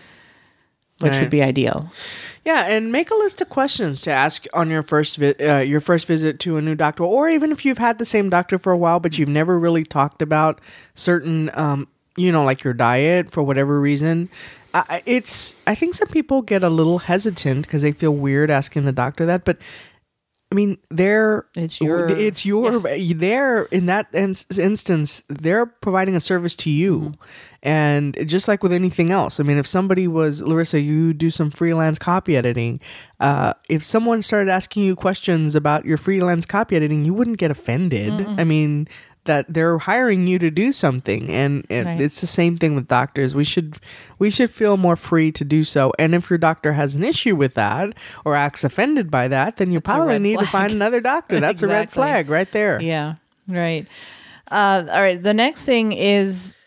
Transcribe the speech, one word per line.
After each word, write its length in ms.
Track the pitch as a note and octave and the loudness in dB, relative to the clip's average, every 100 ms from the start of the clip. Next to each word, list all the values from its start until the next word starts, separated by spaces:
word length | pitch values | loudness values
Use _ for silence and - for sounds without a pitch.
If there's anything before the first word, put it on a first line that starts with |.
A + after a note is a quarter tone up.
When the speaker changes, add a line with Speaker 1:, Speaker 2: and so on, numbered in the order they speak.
| - - - _ _ _ _ _ _ _ | -20 -20 -20 _ _ _ _ _ _ _
Speaker 1:
which 120 | D#3 | 0
Speaker 2:
Right. 100 | C3+ | 0
Speaker 1:
would 80 | D3 | 0
be 120 | D3 | 2
ideal. 480 | C3+ C3+ A#2 - E3 - - - - - | 2 0 -2 -2 -8 -14 -16 -16 -18 -10
Speaker 2:
Yeah, 220 | D#4 D#4 F#3 | -2 0 0
and 240 | A3 A3+ | -2 0
make 180 | B3+ E4+ | -2 0
a 40 | |
list 260 | A4 G#4 - | 0 0 -2
of 80 | - | -6
questions 540 | - C#4 - F3+ C3+ | -2 -2 -2 -4 -4
to 100 | - | -2
ask 340 | C#3 D3 - - | 0 0 -2 -6
on 160 | D#3+ D#3+ | -2 0
your 120 | D#3+ | -2
first 340 | D3 D3+ D3+ - | 0 0 0 0
vi-, 180 | C#3+ C#3+ | 0 2
uh, 180 | D3 C#3+ | 2 2
your 200 | C3+ D3 | 2 0
first 260 | D3 E3+ - | 2 0 2
visit 320 | D#3+ D#3 - | 0 0 -2
to 160 | F3 D#3 | -4 -2
a 40 | |
new 120 | D#3 D#3 | -2 0
doctor, 260 | D3+ D#3 | -2 0
or 260 | E3+ A#3+ D#4 | 0 2 2
even 220 | D#4+ D4+ | 2 0
if 120 | D4 | 0
you've 140 | C#4 A#3 | -2 0
had 200 | A#3 A3+ | 0 0
the 60 | |
same 260 | A#3 G#3+ G3 | 0 0 2
doctor 280 | F3+ F3+ F#3 | 0 0 -2
for 120 | F#3+ | 0
a 60 | F3 | 2
while, 220 | E3+ E3+ | 2 2
but 180 | E3+ D#3 | 0 0
you've 100 | C#3+ | 0
never 300 | D3 D#3+ F3 | 2 2 2
really 240 | E3+ E3 | 2 0
talked 380 | D#3 D3 C#3+ - | 0 0 -2 -2
about 380 | D3+ D#3 D#3+ - - - - | -2 2 2 -2 -10 -20 -14
certain, 560 | - - F3 D3 D#3+ D#3 | -4 0 0 0 -2 -2
um, 340 | - D#3 C#3 C3+ _ _ - | -2 -2 -2 -6 _ _ -2
you 140 | F3+ | 2
know, 140 | E3 | 4
like 180 | C#3 C3 | 2 0
your 120 | C#3 | -2
diet 560 | A#2+ A#2+ B2 D3+ D3 - | 0 2 2 2 2 0
for 120 | - | -2
whatever 380 | C#3 C3+ C#3 C#3+ | 0 0 2 2
reason. 480 | C#3+ C#3+ D#3 E3 F3+ - - - _ | 2 2 0 0 -4 -10 -20 -20 _
I, 100 | F3 - | -4 -2
I, 140 | E3+ - | -6 -2
it's, 500 | B3 - - - - - | -2 0 -2 -2 -2 -4
I 80 | |
think 200 | G#3+ E4 | -2 -2
some 140 | F4 G#4 | -2 -2
people 340 | D#4+ - C4+ | -2 0 -2
get 200 | A3 G3 | 0 0
a 60 | F3+ | 2
little 280 | D#3+ D#3+ F3 | 2 2 0
hesitant 640 | - F#3 G#3+ E3+ C#3+ C3 D3+ | 0 -2 -2 -2 -2 -2 -2
'cause 140 | D3+ | -2
they 100 | D3 | -2
feel 200 | C#3+ D#3+ | 0 0
weird 360 | D3 C#3 C#3 D3+ | 0 0 2 2
asking 340 | C#3+ C#3 D3+ | 0 0 -2
the 80 | C#3 | 0
doctor 320 | C3 B2+ - E3 | 0 -2 -2 0
that, 180 | F3+ F3+ | 0 -2
but 100 | E3+ - - - _ _ _ _ _ _ | -4 -8 -20 -20 _ _ _ _ _ _
I 40 | F#3+ | 0
mean, 220 | G3+ G3 _ | 0 -4 _
they're 560 | D#3+ F#3+ G#3+ G#3+ G#3+ - | 0 2 2 2 0 -4
Speaker 1:
It's 260 | - E3 - | -8 -6 -2
your 300 | D3+ E3+ E3+ | 0 0 0
Speaker 2:
it's 340 | E3 G#3+ F3+ | 0 0 -2
your, 440 | G3 G#3 A#3+ A#3+ E3+ | -2 0 0 0 -2
Speaker 1:
Yeah. 260 | C#3+ F3+ E3 | -2 -2 0
Speaker 2:
they're, 460 | F3+ B3 C#4 A#3 | 0 0 0 0
in 220 | - F#3+ F3 | 0 -2 0
that 220 | G3 G#3+ | 0 -2
ins-, 340 | E3 G3 F#3+ - F#3+ | -2 -2 -4 -6 -2
instance, 640 | F3+ G#3 - E3 D3 - - | 0 0 0 0 0 -6 -10
they're 380 | - D#3 G#3 A#3+ | -6 0 0 -2
providing 500 | - G#3 F#3+ F#3+ F3+ | -4 -2 0 0 0
a 40 | |
service 360 | - F3+ E3+ - | 0 0 -2 -4
to 140 | D#3+ | -2
you. 300 | D3 F#3+ E3 | 0 2 0
Speaker 1:
Mm-hmm. 120 | D3+ D3 - - - - | -2 -10 -20 -20 -20 -8
Speaker 2:
And 540 | C#3+ D#3 D3 D3 C#3+ - D3+ | -2 0 2 0 -2 -4 -2
just 220 | F3+ G#3 | -2 0
like 140 | G3+ | 0
with 100 | F#3 | 0
anything 380 | F3 F#3 - E3+ | 0 0 0 0
else, 280 | F#3+ - - | 2 0 -2
I 40 | |
mean, 160 | C#3+ C#3+ | 0 0
if 80 | C#3 | 0
somebody 420 | F#3 F#3+ F#3 F3+ | 0 0 0 0
was, 340 | D#3+ D#3 D3 | 0 0 0
Larissa, 380 | C#3 D#3+ E3 D#3 | 0 0 2 0
you 320 | D3 D3+ E3 | 2 2 2
do 160 | D3+ E3 | 0 -2
some 200 | - D3+ | 0 -2
freelance 480 | - E3+ E3 D#3+ D3+ | 0 0 2 0 0
copy 380 | - F#3 F#3 C#3+ | -2 -2 0 0
editing. 440 | A#2+ A#2+ A#2 B2 - - - - | 0 -2 -4 -6 -10 -20 -20 -2
Uh, 320 | C#3 C#3+ C#3 - - | 0 2 0 -4 -4
if 140 | D#3 | -2
someone 380 | D3+ A3 A#3 A#3 | 0 0 0 0
started 280 | G3+ G#3+ G3 | 0 0 2
asking 320 | F#3 - G#3 | 0 -2 0
you 120 | G3 F#3 | 0 0
questions 580 | F#3 F#3+ - E3+ D#3 | -2 -2 0 0 2
about 300 | D3+ D3 D3+ | 0 2 0
your 140 | - D#3 | 0 -2
freelance 480 | - G3 F3+ E3+ - | 0 0 2 0 0
copy 280 | G3+ A3+ | -2 0
editing, 300 | F3 D3+ D3+ | 0 2 0
you 80 | D3+ | 0
wouldn't 220 | G3 A#3+ A3 | 0 -2 0
get 120 | E3+ | -2
offended. 640 | C#3 - B2 F3+ - G#2 | -2 -2 -2 0 0 -2
Speaker 1:
Mm-mm. 260 | G#3+ G3 G3 | -2 -2 0
Speaker 2:
I 40 | |
mean, 440 | E3 D#3 D3+ D3 D3+ - - _ | 2 2 2 -2 -4 -12 -20 _
that 280 | - D3 C3+ | -2 -2 0
they're 240 | E3 E3 E3+ | 0 0 0
hiring 500 | F#3 A#3 B3+ F#3+ F3+ | 0 0 2 2 2
you 120 | F3+ | 2
to 120 | E3+ | 0
do 220 | D#3 A#3 | 2 0
something. 560 | C4+ D#3 B2+ A2+ G#2+ - | 0 0 0 -2 -4 -4
And 380 | F#2 C#3 C#3+ - | -2 0 -2 -4
it, 160 | A#2+ | -4
Speaker 1:
Right. 160 | F3 E3 | -2 -2
Speaker 2:
it's 220 | C#3+ - | -2 -2
the 40 | F3 | -2
same 300 | - E3+ E3+ | 2 0 2
thing 180 | E3 | 0
with 140 | C#3+ C3 | 0 0
doctors. 460 | B2+ C3+ C#3 C3 | 0 0 -2 -2
We 100 | C#3+ | 0
should, 320 | D3 - D#3 D3+ - - - - | 0 -2 -4 -10 -20 -20 -20 -2
we 120 | G#3 | 0
should 180 | G3+ A#3+ | 2 0
feel 300 | - G#3+ G3 | 2 2 4
more 180 | F3+ E3+ | 2 0
free 340 | - E3+ D#3+ | 0 2 2
to 120 | D#3 | -2
do 180 | D3 D3+ | 0 0
so. 300 | D3+ D3 C3 - | 2 2 2 2
And 160 | D#3+ | 2
if 160 | F3 F3 | 2 0
your 80 | F3 | 0
doctor 340 | E3 D#3+ D#3 | 2 0 -2
has 220 | D3 D3 C#3 | 0 -2 -2
an 80 | |
issue 320 | A3 E4 A#3+ F3 | -2 0 0 2
with 160 | C3+ | 2
that 380 | A#2+ G2+ A#2 G3+ - - - | 2 0 0 -4 -8 -18 -8
or 100 | D#3 | -2
acts 300 | C#3+ C#3+ - | 0 0 -2
offended 460 | C#3 - B3+ D4+ F3 | -4 0 0 0 0
by 180 | C#3 B2+ | 0 0
that, 300 | C3+ D#3+ - | 0 0 0
then 120 | F#3 | 0
you 100 | F3 | 0
Speaker 1:
That's 100 | F3+ | 0
a 20 | |
Speaker 2:
probably 200 | C4 E4 | 0 2
Speaker 1:
red 80 | G#3+ | 2
Speaker 2:
need 160 | G3+ A3 | 0 0
to 80 | G3+ | 0
Speaker 1:
flag. 40 | |
Speaker 2:
find 220 | G3 G3+ | 0 0
another 280 | G#3+ G#3 A#3+ | 0 0 0
doctor. 380 | A#3+ D4+ - E3 | 0 -2 -2 0
Speaker 1:
<laughs> 0 | |
Speaker 2:
That's 200 | D3+ F#3 | 0 0
a 40 | G3 | 0
red 160 | G#3 A3 | 0 -2
Speaker 1:
Exactly. 60 | - | -2
Speaker 2:
flag 300 | C#4 B3 C#3+ | 0 0 0
right 200 | D#3 F#3+ | -2 0
there. 280 | G#3+ G#3 C#3 | 0 0 0
Speaker 1:
Yeah, 360 | E3 D#3+ D3+ D#3+ _ _ - | -2 -4 -4 -8 _ _ -8
right. 400 | F3+ E3+ D#3+ - - - - - - - | -4 -2 -4 -8 -16 -20 -20 -20 -20 -4
Uh, 340 | G3+ G3+ G3 E3 | 2 2 2 0
all 120 | E3+ | 2
right. 200 | G3 F3+ | 2 2
The 120 | F#3+ | 0
next 300 | G#3+ B3+ D#4+ - | 2 0 -2 0
thing 260 | A#3+ A3 | 0 0
is, 640 | F3+ G3 G3+ G3 F#3 F#3 - | 0 2 2 2 -4 -10 -14